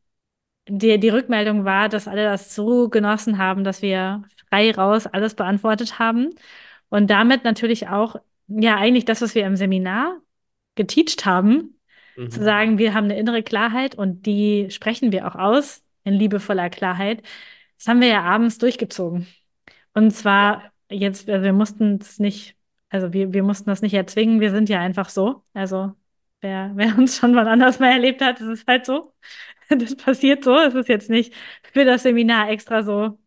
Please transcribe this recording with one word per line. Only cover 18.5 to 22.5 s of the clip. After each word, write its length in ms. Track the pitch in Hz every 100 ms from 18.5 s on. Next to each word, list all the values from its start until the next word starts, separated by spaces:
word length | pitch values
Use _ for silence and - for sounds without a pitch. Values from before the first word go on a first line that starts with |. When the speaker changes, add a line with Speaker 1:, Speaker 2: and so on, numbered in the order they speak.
| -
Speaker 1:
durchgezogen. 680 | 240 240 214 - 175 175 175 _ _ _ _ _ _
Und 180 | 214 220
zwar 520 | 214 208 196 202 202
Speaker 2:
Ja. 80 | - _ -
Speaker 1:
jetzt, 400 | 202 196 190 -
also 140 | 196
wir 100 | 196
mussten 440 | 190 208 208 214 196
es 180 | - -
nicht, 360 | 202 202 -